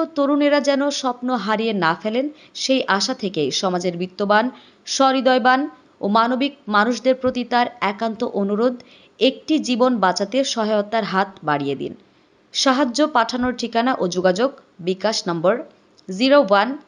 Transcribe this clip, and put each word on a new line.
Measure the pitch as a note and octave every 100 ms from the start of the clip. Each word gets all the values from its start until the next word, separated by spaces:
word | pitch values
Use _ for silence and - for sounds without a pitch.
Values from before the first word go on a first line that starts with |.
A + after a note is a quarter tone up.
তরুণেরা | D#4+ D#4 C#4 C#4+ C#4+ C#4+
যেন | C#4+ C#4 C#4+
স্বপ্ন | C#4 C4 A#3+ B3 B3
হারিয়ে | G3 G#3+ A3+
না | G#3 E3
ফেলেন, | F3 A3 A#3 D4 - -
সেই | - - C4 -
আশা | G3 -
থেকেই | B3+ G3+ F3 C#3+
সমাজের | - F#3+ F3+ F#3 E3+
বিত্তবান, | F3+ - G3+ G#3 B3 - - _ -
সহৃদয়বান | - C4+ C4 B3 B3+ B3 C4 D4+ - _ _
ও | G3
মানবিক | A3 A#3 B3 C#4 - -
মানুষদের | G#3 A3 A#3 C4
প্রতি | B3+ B3+ B3+
তার | A#3+ A#3+ B3 -
একান্ত | F#3+ G#3 A3+ A3 A#3+
অনুরোধ, | G3+ G3 G#3 B3 B3 - - _ _
একটি | B3+ - - D4+
জীবন | G#3+ A#3+ B3+ A#3+
বাঁচাতে | F#3 F3 G3 B3+
সহায়তার | C4+ A#3 G#3+ G#3+ G#3 A3+
হাত | F#3+ F#3 G3 -
বাড়িয়ে | D#3 D3 C#3 C#3
দিন। | C#3+ - _ _ _ _ _
সাহায্য | - C#4 C4 C#4 A#3 D4+
পাঠানোর | C4+ A3+ B3 B3 B3
ঠিকানা | A#3 A#3 B3 -
ও | F#3
যোগাযোগ: | F3 F#3 F#3 C4 - _ -
বিকাশ | E3+ F#3+ G#3 A3 F3+
নম্বর | E3+ F3 A#3+ - _ _ _ -
জিরো | F#3+ C4 C#4+
ওয়ান | G#3+ G3+ A3+ C#4+